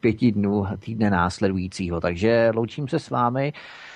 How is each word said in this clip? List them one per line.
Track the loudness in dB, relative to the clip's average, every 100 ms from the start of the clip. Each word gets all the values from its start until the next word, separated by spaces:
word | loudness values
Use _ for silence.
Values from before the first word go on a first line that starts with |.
pěti | 0 2 2
dnů | 2 2 0 -2 -4
týdne | -6 -2 2
následujícího. | 2 2 0 0 0 -4 -4 -4 -2
Takže | -2 0 4 4 4
loučím | 2 -2 -6 -4
se | -4
s | -2
vámi. | 0 0 0 -4 -6 -14 -20 -20